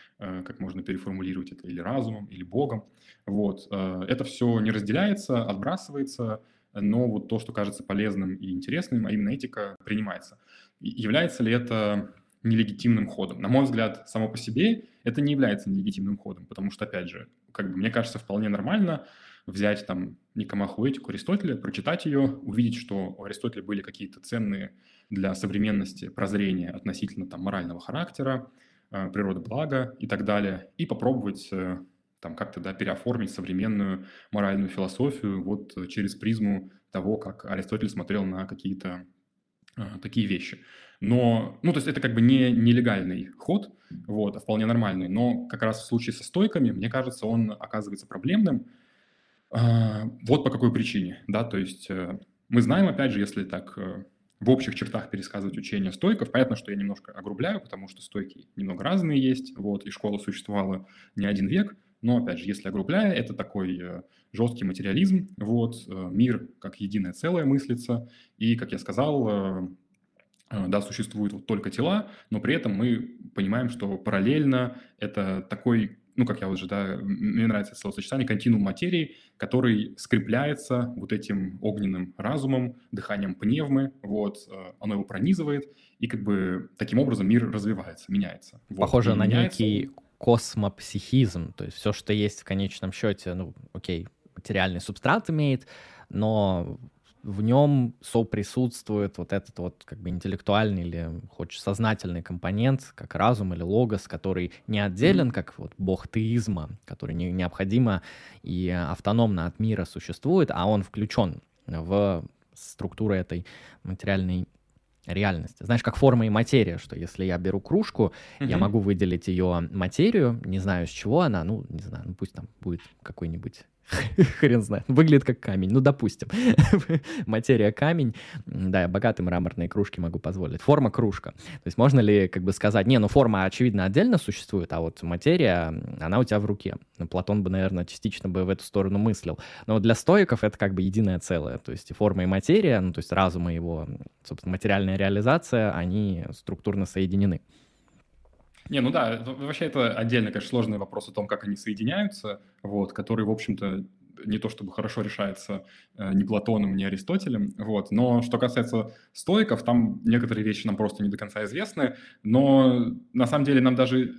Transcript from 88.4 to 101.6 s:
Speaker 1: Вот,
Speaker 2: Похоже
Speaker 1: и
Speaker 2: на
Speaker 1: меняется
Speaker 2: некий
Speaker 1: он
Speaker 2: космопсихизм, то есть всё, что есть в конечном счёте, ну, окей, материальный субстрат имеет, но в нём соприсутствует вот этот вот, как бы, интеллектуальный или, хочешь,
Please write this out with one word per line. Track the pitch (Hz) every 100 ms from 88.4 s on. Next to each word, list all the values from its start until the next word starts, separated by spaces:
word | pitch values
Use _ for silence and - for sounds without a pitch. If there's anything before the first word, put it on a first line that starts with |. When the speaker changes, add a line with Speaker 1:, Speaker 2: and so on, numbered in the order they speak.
| - - -
Speaker 1:
Вот, | 92 104
Speaker 2:
Похоже | 127 113
Speaker 1:
и | 107
Speaker 2:
на | 107
Speaker 1:
меняется | 120 180 - 107
Speaker 2:
некий | 104 - -
Speaker 1:
он | - -
Speaker 2:
космопсихизм, | - 117 - - 104 - - 98 - 131 117 85 82
то | -
есть | 92 -
всё, | 104
что | 101 -
есть | 107 104 -
в |
конечном | - 98 95 - 95
счёте, | - 110 98 -
ну, | 90 87 - -
окей, | - - 85 90 - _ -
материальный | - 98 92 87
субстрат | - 98 123 208 -
имеет, | 156 147 131 - - - - -
но | - 107 110 101 90 85 - 127 _ _ _
в | - 101
нём | 110 127 147 143 120 -
соприсутствует | - 117 110 107 98 - 127 - - 104 101 -
вот | 87
этот | 101 - -
вот, | - -
как | - 107
бы, | 87
интеллектуальный | 90 98 95 - 101 110 95
или, | 87 85 82 80 101
хочешь, | - - -